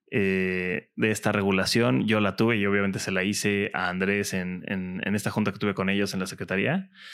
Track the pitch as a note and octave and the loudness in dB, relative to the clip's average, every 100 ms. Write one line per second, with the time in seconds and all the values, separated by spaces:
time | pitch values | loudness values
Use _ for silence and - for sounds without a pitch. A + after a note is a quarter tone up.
0 | - - G2 F#2+ F#2 F#2 F2+ F2+ - - | -4 0 2 2 0 -2 -2 -4 -6 -2
1 | A2 G#2+ A2 G#2 G2 F#2+ F#2 A2+ A#2+ C3 | 0 0 0 2 2 2 2 2 4 2
2 | A2+ G#2+ G2 F#2+ A2+ A2+ G2+ G2+ G2 G2 | 2 2 2 2 2 2 2 2 0 -2
3 | - F#2+ G2 G2+ G#2+ G2+ G2+ - F2+ F2+ | -2 -2 0 0 0 2 0 -2 -2 0
4 | F#2+ G2+ G2+ F#2+ F2+ F2+ - G2 F#2 F#2 | 0 0 0 -2 -4 -6 -6 -4 -4 -4
5 | - G#2 G2+ G#2+ G#2 - G#2 F#2+ F#2+ G2 | -2 -2 0 0 0 0 -2 0 0 0
6 | G2+ F#2+ F#2 F2 F#2+ F#2+ A2 F#3 F#3+ - | 0 -2 -6 -6 -4 0 0 0 -4 -14
7 | - | -20